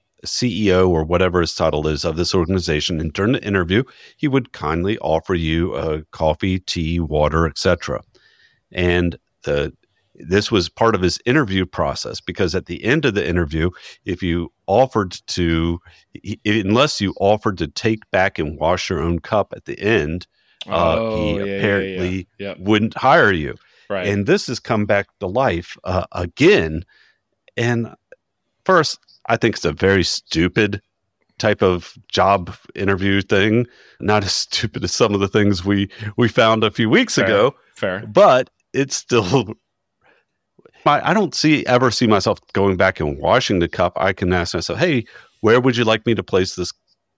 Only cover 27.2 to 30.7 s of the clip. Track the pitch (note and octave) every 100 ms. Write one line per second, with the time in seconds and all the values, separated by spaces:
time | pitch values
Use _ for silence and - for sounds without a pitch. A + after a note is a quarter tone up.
27.2 | _ _ _ - A#2+ A#2 A2+ - _ -
28.2 | _ _ _ _ - F3+ D3 - _ _
29.2 | - A#2 A2+ - E2 D#2 F#2+ G2 E2+ -
30.2 | - G#2+ F2 A2+ G#2